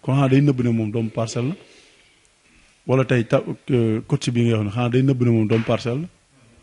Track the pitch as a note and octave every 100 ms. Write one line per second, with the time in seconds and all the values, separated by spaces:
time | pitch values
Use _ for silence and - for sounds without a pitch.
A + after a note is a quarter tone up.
0 | - C3+ C#3 C3 C#3+ B2+ A#2+ A2+ G#2+ A#2
1 | A2+ A2+ A2+ A#2+ B2 F#3+ - - _ _
2 | _ _ _ _ _ _ _ _ - C3
3 | B2 B2+ A2+ C#3 - - - B2+ A2+ A2
4 | - C#3+ - A#2+ A#2 A2 G#2 G#2+ B2 B2
5 | C3+ C3 A#2+ A2+ A2 A2+ A2+ A2+ A#2 B2+
6 | F3 _ _ _ _ _